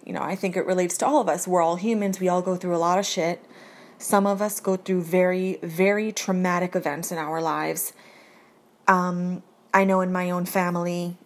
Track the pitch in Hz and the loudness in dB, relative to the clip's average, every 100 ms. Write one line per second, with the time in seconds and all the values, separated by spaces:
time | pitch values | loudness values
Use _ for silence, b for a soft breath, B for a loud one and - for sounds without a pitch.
0 | - 165 147 196 190 180 - 185 180 - | -10 -6 -4 -4 -4 -2 0 0 0 0
1 | 233 294 185 160 185 180 165 175 214 220 | 2 4 2 0 0 2 2 2 0 0
2 | 202 190 185 180 185 180 180 170 170 180 | 0 0 0 0 0 -4 -2 0 2 2
3 | 196 - 165 175 - B B B B B | 0 -2 -2 -2 -10 B B B B B
4 | - 202 202 196 208 - - 190 190 185 | 2 4 4 0 -2 -4 -2 -2 0 -2
5 | 160 180 180 185 190 - 170 165 190 208 | 0 2 2 2 -2 -4 -6 0 2 2
6 | 214 208 - 185 180 175 180 180 156 147 | -2 -4 -2 0 2 0 0 -2 -2 -4
7 | 175 170 151 160 165 151 156 175 - - | -6 -6 -4 -4 -2 -2 -4 -4 -6 -10
8 | B B B B B B _ _ - 185 | B B B B B B _ _ 2 4
9 | 180 180 180 180 - _ - 196 196 185 | 2 -2 -4 -6 -12 _ 0 2 4 4
10 | 185 185 180 180 180 190 180 175 175 175 | 2 -2 -2 -2 -2 0 0 0 -2 -4
11 | 175 175 | -6 -8